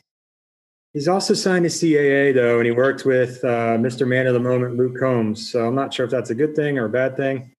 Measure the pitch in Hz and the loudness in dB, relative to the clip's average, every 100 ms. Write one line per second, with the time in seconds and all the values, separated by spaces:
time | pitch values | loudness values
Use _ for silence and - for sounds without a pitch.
0 | _ _ _ _ _ _ _ _ _ 147 | _ _ _ _ _ _ _ _ _ -6
1 | 156 196 190 202 196 180 170 - 165 147 | 0 0 0 0 2 2 0 0 2 4
2 | 143 139 139 127 120 120 117 117 135 135 | 4 4 4 4 4 4 2 2 2 0
3 | 135 127 123 127 131 117 117 113 127 127 | 0 2 0 -2 -2 0 0 0 0 -2
4 | 131 127 131 123 123 127 123 120 127 127 | 0 0 2 0 0 -2 -2 -2 -2 -2
5 | 131 123 110 107 - 123 117 131 135 - | -2 0 -2 -4 -6 -4 -2 -2 -4 -4
6 | 123 131 110 117 151 151 147 139 110 123 | -4 -2 -4 -2 -2 -2 -2 -2 -2 0
7 | 131 131 135 135 127 | -2 -2 -4 -4 -8